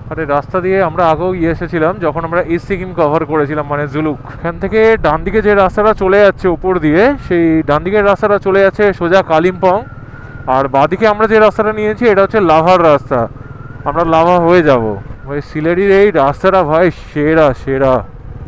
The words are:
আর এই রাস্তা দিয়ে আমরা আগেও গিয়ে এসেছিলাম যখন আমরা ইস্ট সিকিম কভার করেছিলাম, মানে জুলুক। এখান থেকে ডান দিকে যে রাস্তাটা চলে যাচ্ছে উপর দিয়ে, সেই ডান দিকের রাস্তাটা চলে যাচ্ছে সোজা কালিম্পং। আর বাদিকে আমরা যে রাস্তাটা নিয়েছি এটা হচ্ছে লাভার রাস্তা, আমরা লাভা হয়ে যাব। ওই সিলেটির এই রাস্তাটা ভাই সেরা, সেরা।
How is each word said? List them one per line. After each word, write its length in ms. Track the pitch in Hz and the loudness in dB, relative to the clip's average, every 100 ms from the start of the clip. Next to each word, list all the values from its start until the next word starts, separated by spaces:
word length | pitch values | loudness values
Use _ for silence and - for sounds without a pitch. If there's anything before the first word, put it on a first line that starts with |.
| - | -10
আর 80 | 156 | -8
এই 80 | 147 | -4
রাস্তা 340 | 143 139 185 | -4 -2 -4
দিয়ে 220 | 185 190 | -2 0
আমরা 280 | 170 170 165 | 0 0 0
আগেও 220 | 156 180 | 0 -2
গিয়ে 180 | 185 165 | -2 -2
এসেছিলাম 480 | 160 170 165 156 202 | -2 -4 -2 -2 -2
যখন 260 | 170 147 | -4 -4
আমরা 180 | 165 175 | -4 -4
ইস্ট 240 | 160 170 - | -2 -4 -4
সিকিম 280 | 190 185 | -6 -6
কভার 300 | 175 151 160 | -2 0 0
করেছিলাম, 420 | 147 156 143 151 147 | -2 -2 -2 -4 -4
মানে 220 | 147 147 | -4 -4
জুলুক। 300 | 143 156 131 - - | -4 -4 -6 -10 -10
এখান 200 | 165 170 | -8 -6
থেকে 380 | 190 220 220 220 | -4 2 2 2
ডান 280 | 160 160 | 0 0
দিকে 180 | 196 214 | -2 0
যে 120 | 208 | 2
রাস্তাটা 400 | 202 185 214 214 | 2 2 2 0
চলে 240 | 208 190 196 | 2 2 4
যাচ্ছে 300 | 202 - 190 | 4 2 -2
উপর 300 | 160 190 180 | -2 -2 0
দিয়ে, 360 | 151 165 247 277 - | 2 2 2 0 -2
সেই 340 | 175 165 160 | 0 2 0
ডান 220 | 151 151 | 0 -2
দিকের 200 | 175 214 | 0 0
রাস্তাটা 340 | 202 190 208 202 | 2 0 0 0
চলে 220 | 196 190 | 0 2
যাচ্ছে 320 | 196 - 208 | 2 2 0
সোজা 300 | 185 170 190 | 0 2 2
কালিম্পং। 600 | 180 160 180 185 190 196 254 - - - - - - | 2 2 2 0 0 0 -2 -14 -18 -18 -16 -10 -2
আর 220 | 131 135 | 0 2
বাদিকে 400 | 135 151 185 220 | 2 0 2 0
আমরা 180 | 208 214 | 2 2
যে 120 | 220 | 4
রাস্তাটা 340 | 214 - 208 | 4 2 -2
নিয়েছি 360 | 214 214 208 240 | -2 -4 0 2
এটা 140 | 190 | 2
হচ্ছে 180 | 196 220 | 2 2
লাভার 420 | 170 160 170 185 | 4 4 4 4
রাস্তা, 460 | 165 143 - 123 110 - - - - - | 4 2 0 -4 -4 -8 -18 -18 -16 -10
আমরা 200 | 147 156 | -6 -2
লাভা 340 | 170 160 170 180 | 0 2 2 2
হয়ে 240 | 170 180 | 4 4
যাব। 340 | 147 127 110 98 - - 131 | 4 2 0 -6 -10 -14 -10
ওই 140 | 143 - | -10 -8
সিলেটির 380 | 156 160 175 202 | -4 -2 0 2
এই 200 | 196 208 | 4 4
রাস্তাটা 520 | 160 139 139 185 190 | 2 0 0 0 2
ভাই 280 | 151 160 180 - - | 2 2 2 -2 -8
সেরা, 400 | 151 147 160 147 123 | -2 0 4 2 0
সেরা। 400 | 139 135 135 127 98 - - - | -4 0 2 0 -2 -14 -16 -16